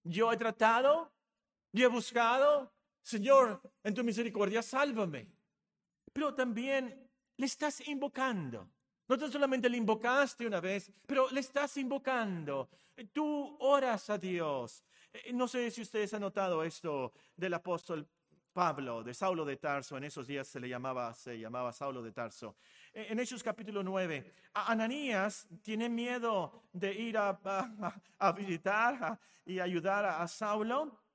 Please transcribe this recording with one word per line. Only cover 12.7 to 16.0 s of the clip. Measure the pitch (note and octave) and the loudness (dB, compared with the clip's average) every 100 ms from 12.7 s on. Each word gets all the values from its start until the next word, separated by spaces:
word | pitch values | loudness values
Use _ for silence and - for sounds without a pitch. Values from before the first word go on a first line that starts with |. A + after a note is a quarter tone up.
| _ _ - A3 | _ _ -20 -8
Tú | D4 D4+ D4 C#4 - | -2 0 0 -4 0
oras | C4 C#4+ C4 G#3 - | 4 4 4 0 -2
a | G#3 | -4
Dios. | F#3 F3 D#3 C3+ A#2 - _ _ - | -2 -2 0 -2 -6 -12 _ _ -20
Eh, | A3 - | -18 -8
no | B3 B3 | -2 0
sé | B3+ A#3 | 0 -2
si | A#3 | -4
ustedes | G#3+ G#3+ | -6 -2